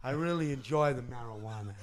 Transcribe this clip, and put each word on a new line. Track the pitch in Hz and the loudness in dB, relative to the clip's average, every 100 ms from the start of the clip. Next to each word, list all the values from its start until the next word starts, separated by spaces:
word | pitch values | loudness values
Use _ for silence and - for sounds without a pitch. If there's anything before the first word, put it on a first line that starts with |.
I | 123 | -2
really | 147 165 170 156 | 0 2 2 2
enjoy | 139 113 151 147 | 0 0 4 4
the | 131 | 2
marijuana. | 123 127 117 107 107 110 104 101 | -4 -8 -8 -8 -8 -6 -8 -8